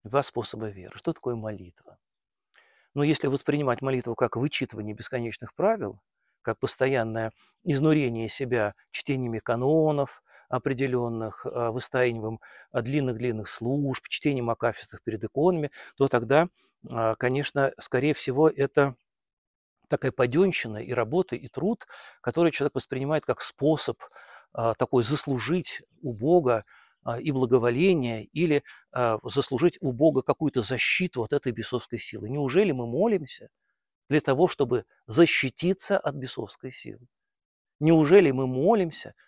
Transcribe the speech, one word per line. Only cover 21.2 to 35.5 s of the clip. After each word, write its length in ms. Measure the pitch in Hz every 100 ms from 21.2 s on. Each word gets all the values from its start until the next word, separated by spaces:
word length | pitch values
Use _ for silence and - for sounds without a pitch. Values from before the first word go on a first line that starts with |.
| 180
и 140 | 120 -
труд, 380 | - 180 233 - - - -
который 320 | - 151 170
человек 240 | - 143 135
воспринимает 500 | - 131 135 156 -
как 140 | 120
способ, 600 | - _ 139 156 - 117 - - - - _
а, 220 | - 117
такой 280 | 110 - 127
заслужить 800 | 113 147 - 131 110 180 - - _ _
у 120 | 139
Бога, 500 | 110 127 175 131 113 - - _ _
а, 180 | - 117
и 120 | 156
благоволение, 920 | 135 127 131 120 120 185 175 123 113
или, 380 | 101 - 170 147 - - _
а, 260 | 123 120 110
заслужить 540 | 120 139 - 127 170 -
у 100 | 147
Бога 320 | 120 156 135
какую-то 400 | - 143 156 131
защиту 640 | 110 131 - - 180 127
от 80 | 110
этой 180 | 143 135
бесовской 480 | 113 110 120 - 113
силы. 300 | - 110 107
Неужели 420 | 139 139 151 208
мы 160 | 131 120
молимся 640 | 123 220 202 139 - 110 _ _ _ _ _ _
для 120 | 143
того, 260 | 143 135 175
чтобы 360 | - 131 120 - _ -
защититься 920 | 113 165 - 135